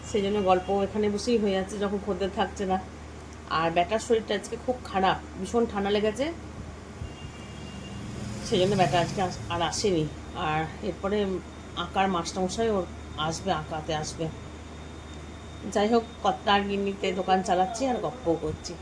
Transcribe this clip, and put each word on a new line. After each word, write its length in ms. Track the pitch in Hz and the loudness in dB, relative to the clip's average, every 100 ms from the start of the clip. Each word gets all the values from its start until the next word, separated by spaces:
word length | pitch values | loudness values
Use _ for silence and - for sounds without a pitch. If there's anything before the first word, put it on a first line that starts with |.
| - | 0
সেই 120 | 214 196 | 0 2
জন্য 120 | 208 185 | 2 6
গল্প 180 | 180 - 196 196 | 6 6 2 2
এখানে 220 | 208 208 202 | 2 2 2
বসেই 220 | 247 233 | 2 4
হয়ে 180 | 208 190 | 4 2
যাচ্ছে 180 | 185 208 | 0 -2
যখন 160 | 202 202 202 | 0 0 -2
খদ্দের 260 | 180 190 220 | 0 0 0
থাকছে 240 | 190 - 190 | -2 0 0
না। 60 | 185 - - - - - - - | 0 -2 -12 -14 -14 -14 -14 -4
আর 180 | 156 165 175 | 0 4 4
বেটার 260 | 175 220 - | 2 0 4
শরীরটা 260 | 220 214 208 | 2 4 -2
আজকে 160 | - 226 - | -2 -4 -2
খুব 100 | 247 - | -2 -2
খারাপ, 280 | 196 185 156 - - | 2 4 2 -4 -8
ভীষণ 240 | 190 233 233 | 0 2 2
ঠান্ডা 200 | 202 202 208 | 0 2 2
লেগেছে, 280 | 214 214 302 339 - - - - - - - - - - - - - - - - - - - - - | 2 0 -2 -4 -12 -12 -12 -12 -14 -12 -10 -10 -12 -12 -12 -12 -12 -10 -10 -10 -8 -8 -8 -6 0
সেই 120 | 208 | 4
জন্য 120 | 185 202 | 6 6
বেটা 160 | 170 175 | 6 6
আজকে 160 | 165 - 180 | 2 0 -2
আস-, 160 | - - | -2 -4
আর 80 | 170 165 | 0 0
আসেনি। 360 | - 214 170 151 - - - 165 | 2 2 2 0 -4 -10 -4 0
আর 120 | 156 160 - 208 | 0 -2 -4 -6
এরপরে 280 | 165 196 208 196 180 - - - 165 | -4 0 2 2 -2 -6 -14 -10 -8
আঁকার 240 | 175 202 196 180 | -2 2 2 2
মাস্টারমশাই 540 | 160 190 185 226 226 | -2 -2 -2 2 2
ওর 160 | 202 175 - - - 156 | 2 -2 -8 -10 -4 -4
আসবে, 240 | 160 190 | -2 0
আঁকাতে 400 | 156 156 160 156 156 | 0 -2 -6 -2 -4
আসবে। 240 | 151 - 160 - - - - - - - - - - - - - 202 | -4 -4 -6 -6 -12 -14 -14 -14 -14 -14 -14 -14 -14 -14 -14 -10 -2
যাই 140 | 202 208 | 2 6
হোক, 100 | 233 226 - | 4 2 0
কর্তা 280 | 202 185 - 202 | 2 2 4 4
আর 60 | 196 | 4
গিন্নিতে 380 | 196 196 196 190 185 | 0 -2 0 -2 0
দোকান 200 | 180 190 185 | 4 2 4
চালাচ্ছি 340 | 180 185 175 269 | 4 4 2 0
আর 60 | 226 | 0
গপ্পও 320 | 165 151 160 156 | -2 -2 0 0
করছি। 300 | 156 151 - 160 | 0 -6 -10 -12